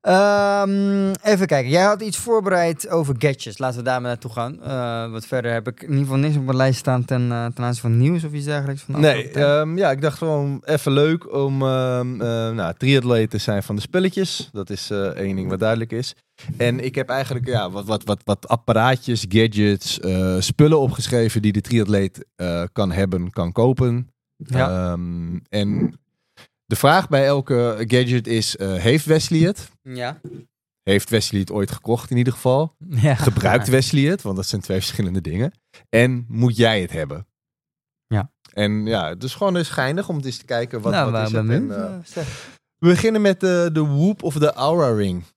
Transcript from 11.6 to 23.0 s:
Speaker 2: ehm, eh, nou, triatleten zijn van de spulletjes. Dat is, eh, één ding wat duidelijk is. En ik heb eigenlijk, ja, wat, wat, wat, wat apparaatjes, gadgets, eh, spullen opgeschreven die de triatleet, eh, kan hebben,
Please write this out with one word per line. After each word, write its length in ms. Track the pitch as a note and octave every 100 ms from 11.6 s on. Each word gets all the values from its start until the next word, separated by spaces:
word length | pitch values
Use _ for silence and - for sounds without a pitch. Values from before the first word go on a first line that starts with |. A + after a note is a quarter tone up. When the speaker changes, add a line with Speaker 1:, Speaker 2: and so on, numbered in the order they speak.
Speaker 2:
ehm, 500 | C3+ C3 B2+ B2 B2 B2
eh, 300 | A#2 A#2 A2+
nou, 240 | A2+ E2+ E2
triatleten 600 | C3 C#3 B2 A#2+ A2 G#2+
zijn 220 | - G2+
van 120 | F#2 G#2
de 40 |
spulletjes. 680 | - F3+ F#3+ F#3+ F#3 - -
Dat 180 | G#2 G2
is, 200 | G2 -
eh, 140 | G#2
één 320 | G2 - G2 F#2+
ding 120 | F#2
wat 80 | F#2+
duidelijk 320 | A2 A2+ A2+
is. 220 | A#2 C3 - _ _ - D3
En 240 | A#2+ A#2+
ik 100 | B2+
heb 140 | C3 C3
eigenlijk, 380 | B2+ C3 B2 B2
ja, 240 | A2 F#2
wat, 140 | F#2 G2+
wat, 180 | G#2+
wat, 160 | - G2+
wat 240 | - G2+ -
apparaatjes, 760 | A#2 - A2+ A#2+ C3 - A2+ G2
gadgets, 720 | G#2 A2+ G#2 G#2 G2+ - -
eh, 360 | F#2 F#2 F#2 F#2
spullen 380 | F#2 - D3+ D#3
opgeschreven 640 | C3 B2+ - B2 A2+ A2+
die 100 | G#2+
de 80 | G#2
triatleet, 680 | - A#2+ G2+ G#2 G2 - - _
eh, 260 | F2+ F2 F2
kan 200 | - G2
hebben, 380 | E2+